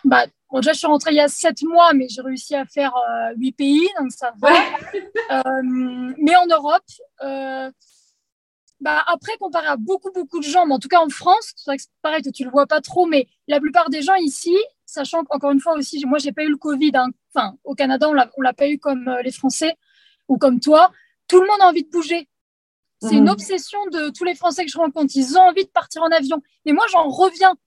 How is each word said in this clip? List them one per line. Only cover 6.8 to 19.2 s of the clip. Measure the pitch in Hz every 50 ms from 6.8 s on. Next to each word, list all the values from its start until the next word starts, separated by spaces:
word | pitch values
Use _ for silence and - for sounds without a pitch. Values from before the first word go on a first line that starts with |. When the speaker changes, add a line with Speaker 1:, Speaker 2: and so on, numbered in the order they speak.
| _ _ - _ 508 _ _ _
Speaker 1:
euh... | 269 277 269 269 269 269 269 262 262 262 269 _ _ _ _ _ _ _ _ _ _ _ _ _ _ _ _ _ _ _ _ _
Bah, | 277 302 302 302 -
après, | - 339 - - 403 453 -
comparé | 403 359 302 339 311
à | 311 285
beaucoup, | 233 214 233 381 370 _ 381
beaucoup | 370 370 320 269 - 339
de | 294
gens, | 294 302 359 349
mais | 302 277
en | 233
tout | - 269
cas | 359 339
en | 330 294
France, | - - - 359 381 453 440 - -
c'est | - - 285
vrai | 277
que | 277
c'est | - _ _ _
pareil | - 311 311 320
que | - 277
tu | - - 262
le | 254
vois | 247 285 277
pas | - 403 415
trop, | - - - 359 359
mais | 339 311 277 247 _ _ _ _
la | - 294 285
plupart | 294 302 269 349 330 302
des | 269 311
gens | 277 339 381
ici, | 381 339 285 - - - 339 349 392 453 - _ _ _
sachant | - - 311 277 - - 330
qu'encore | 294 _ 294 277 - 277
une | 277 277
fois | - 339 320
aussi, | 302 269 - - 285 294
moi, | 254 285 302
j'ai | 277 285
pas | 202 302
eu | 311 302
le | 294
covid, | 277 - 302 294 269 302 302 262
hein. | 262 254 254 - _ _ _ _
Enfin, | 285 226 196 - _
au | _ 277 269
Canada, | - 277 262 262 262 302 302
on | 302
l'a, | 269 247 233 _
on | 277
l'a | 262 254 247
pas | - 285 285
eu | 294 277
comme, | - 294 277 254 247
euh, | 254 254 247